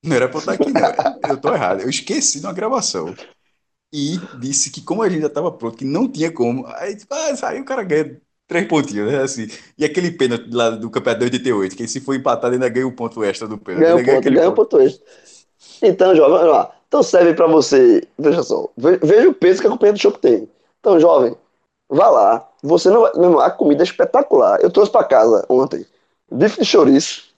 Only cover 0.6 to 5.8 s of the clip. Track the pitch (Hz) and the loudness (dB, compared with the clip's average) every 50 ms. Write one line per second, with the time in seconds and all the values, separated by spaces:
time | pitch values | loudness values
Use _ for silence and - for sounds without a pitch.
0.6 | 143 143 139 131 120 - - - - - - - - - 139 - - 147 - 175 | -2 -2 0 0 -2 -2 -2 -2 -4 -4 -6 -6 -6 -6 -6 -4 -2 -4 -2 -2
1.6 | 120 90 98 98 95 127 131 - - - 214 311 - - - 143 - 202 180 185 | -2 -4 -4 -4 -6 -6 -8 -8 -8 -6 -6 -4 -4 -4 -6 -6 -10 -12 -10 -8
2.6 | 208 226 262 240 - - - 90 78 85 - - - _ _ _ _ _ _ _ | -6 -4 -4 -4 -4 -6 -8 -8 -10 -10 -14 -16 -20 _ _ _ _ _ _ _
3.6 | _ _ _ _ _ _ - 147 139 147 170 180 175 - - 127 120 135 143 - | _ _ _ _ _ _ -10 -8 -6 -6 -6 -8 -10 -14 -16 -12 -10 -6 -6 -6
4.6 | - - - 151 - - 165 214 226 190 185 156 156 143 - 147 165 175 175 - | -6 -6 -10 -16 -10 -8 -6 -4 -2 -4 -2 -4 -6 -6 -6 -4 -6 -6 -8 -8
5.6 | 117 117 113 - | -12 -12 -10 -10